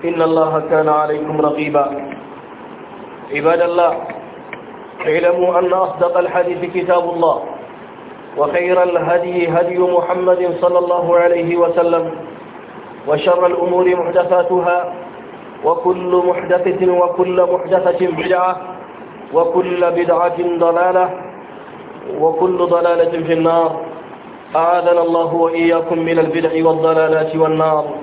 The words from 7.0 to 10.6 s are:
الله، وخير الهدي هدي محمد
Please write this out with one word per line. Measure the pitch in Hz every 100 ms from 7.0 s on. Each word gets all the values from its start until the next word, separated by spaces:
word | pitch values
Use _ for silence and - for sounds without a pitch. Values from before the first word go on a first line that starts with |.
| 170
الله، | 170 165 135 - - - - - - - - - -
وخير | 147 175 175 180
الهدي | 180 175 165 175 175 180 170
هدي | 165 175 180
محمد | 180 175 170 185 185 180 180 170